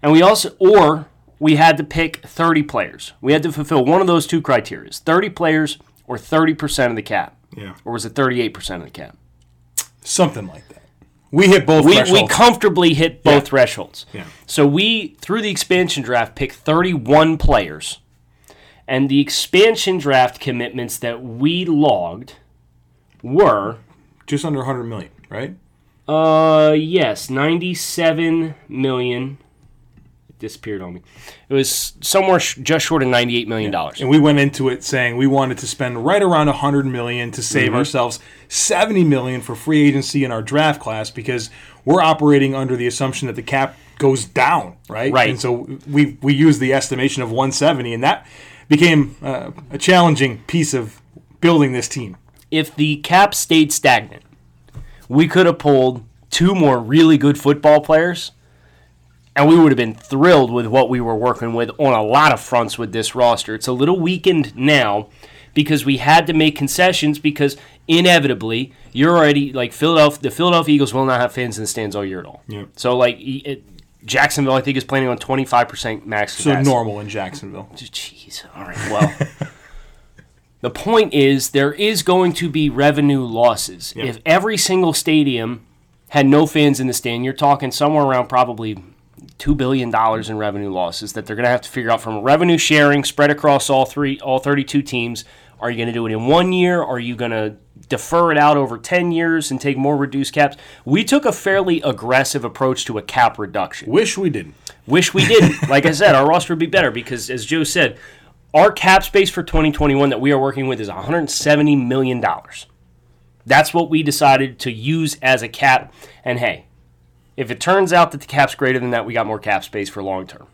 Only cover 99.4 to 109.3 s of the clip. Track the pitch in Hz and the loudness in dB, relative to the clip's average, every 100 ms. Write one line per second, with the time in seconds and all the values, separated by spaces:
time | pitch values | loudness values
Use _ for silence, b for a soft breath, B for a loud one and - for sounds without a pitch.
99.4 | 147 131 143 135 139 147 139 135 135 - | -4 -6 -4 -2 -2 -2 -2 -4 -6 0
100.4 | 143 - B B - 160 226 277 269 - | -2 -2 B B -4 -2 0 0 0 -2
101.4 | 202 196 185 165 143 107 110 127 135 143 | -2 0 0 -2 -2 -6 0 0 0 -4
102.4 | 117 - 131 127 - 110 - - 117 - | -8 -4 -2 -2 -6 -8 -6 0 0 0
103.4 | 101 104 92 - - 143 226 - 190 113 | -8 -6 -6 -8 -2 0 0 -2 -4 -4
104.4 | 80 - B B - 151 180 185 135 220 | -10 -18 B B -2 0 0 0 4 6
105.4 | 175 151 - 139 156 151 202 139 139 170 | 4 2 0 2 2 2 4 6 4 2
106.4 | 165 165 160 190 170 117 117 123 - 127 | 0 -4 0 0 0 -2 -8 -10 -8 -8
107.4 | 110 165 156 180 143 - B B B B | -4 -2 -2 0 -2 -2 B B B B
108.4 | _ 151 202 - 185 190 - 202 190 | _ 4 4 4 4 4 4 0 0